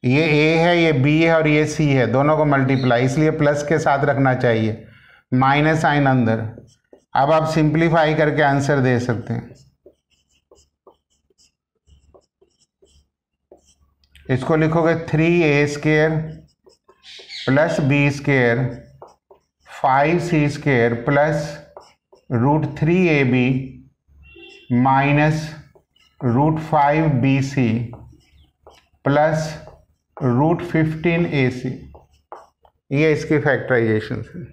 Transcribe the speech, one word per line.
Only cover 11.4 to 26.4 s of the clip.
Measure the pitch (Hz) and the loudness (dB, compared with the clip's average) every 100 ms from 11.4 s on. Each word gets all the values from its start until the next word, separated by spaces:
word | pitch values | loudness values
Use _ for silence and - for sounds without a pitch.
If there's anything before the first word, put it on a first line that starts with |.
| _ _ _ _ _ - _ - _ _ _ _ _ _ _ _ _ _ _ _ _ - _ _ _ _ _ - - | _ _ _ _ _ -20 _ -20 _ _ _ _ _ _ _ _ _ _ _ _ _ -20 _ _ _ _ _ -20 -6
इसको | 131 - 160 | -6 0 0
लिखोगे | 156 160 160 165 165 | 2 2 0 -2 -2
थ्री | 156 160 175 | 0 2 2
ए | 156 143 147 | 2 2 0
स्क्वायर | 143 151 156 160 156 - - - _ _ _ _ _ - - - - - | -2 0 2 2 -2 -6 -14 -20 _ _ _ _ _ -20 -20 -20 -10 -2
प्लस | 135 165 165 | 0 2 0
बी | 143 143 143 | 0 2 0
स्क्वायर | 143 - 135 120 117 127 - - _ - _ _ - _ _ _ | -2 -2 2 2 0 -4 -8 -20 _ -20 _ _ -20 _ _ _
फ़ाइव | - 139 135 147 175 | -4 0 2 2 0
सी | - 156 147 | 0 0 0
स्क्वायर | 139 147 127 117 117 | -2 0 2 2 0
प्लस | - 143 151 160 - - - - - _ _ _ _ | -2 0 0 -2 -6 -12 -20 -20 -20 _ _ _ _
रूट | 117 139 151 135 - | 0 2 0 -2 -4
थ्री | 156 175 180 | 0 2 2
ए | 151 135 | 2 2
बी | 127 123 131 - - - _ _ _ - - - - _ | 2 0 -2 -6 -16 -20 _ _ _ -20 -20 -20 -20 _
माइनस | 123 131 135 139 143 151 160 - - - _ _ _ _ _ | 0 2 2 2 2 2 -2 -6 -16 -20 _ _ _ _ _
रूट | 127 117 | -2 0